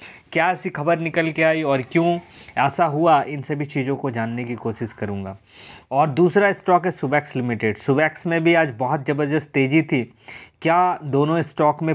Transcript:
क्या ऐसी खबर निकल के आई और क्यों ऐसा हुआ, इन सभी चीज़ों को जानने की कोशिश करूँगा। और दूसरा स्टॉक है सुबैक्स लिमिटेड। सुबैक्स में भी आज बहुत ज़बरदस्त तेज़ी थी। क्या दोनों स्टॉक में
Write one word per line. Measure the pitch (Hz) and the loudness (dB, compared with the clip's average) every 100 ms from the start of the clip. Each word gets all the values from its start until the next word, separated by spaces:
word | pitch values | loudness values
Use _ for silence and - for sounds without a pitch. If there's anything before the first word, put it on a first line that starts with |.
| - - _ | -20 -20 _
क्या | 170 170 | 0 0
ऐसी | 180 190 | 0 -4
खबर | 165 147 165 | -4 0 0
निकल | 165 170 165 | 0 -2 -2
के | 156 | 2
आई | 160 160 | 2 2
और | 151 135 | 0 0
क्यों | 123 170 170 170 - - - - | 0 0 2 0 -6 -20 -8 -2
ऐसा | 139 160 | 0 2
हुआ, | 165 147 170 147 | 0 2 4 4
इन | - 147 | 2 -6
सभी | 127 147 | -6 -6
चीज़ों | 147 143 131 135 | -4 -4 -2 -2
को | 139 | -4
जानने | 117 113 117 | -4 -4 -4
की | 120 | -6
कोशिश | 120 117 107 110 | -6 -6 -6 -8
करूँगा। | - 101 101 95 95 _ - - - _ | -6 -6 -6 -8 -12 _ -20 -20 -20 _
और | 135 156 | 0 0
दूसरा | 127 175 202 202 | 4 4 4 2
स्टॉक | 190 - 175 | 2 2 2
है | 185 | 2
सुबैक्स | - 135 147 143 131 | -4 0 0 -2 -4
लिमिटेड। | 123 110 110 104 | -4 -2 -2 -2
सुबैक्स | - 139 156 - 175 | 0 2 2 -2 -2
में | 165 | 0
भी | 165 | 2
आज | 170 156 113 | 4 2 -2
बहुत | 127 135 131 | -4 -2 -2
ज़बरदस्त | 147 147 151 147 | -2 0 -2 -2
तेज़ी | 143 131 156 | 0 2 2
थी। | 151 135 113 _ - - - _ | 2 -2 -4 _ -20 -20 -20 _
क्या | 165 170 180 175 | 0 2 2 0
दोनों | 151 139 151 165 | -2 0 2 0
स्टॉक | 151 - 151 147 | -2 0 0 2
में | 160 | -2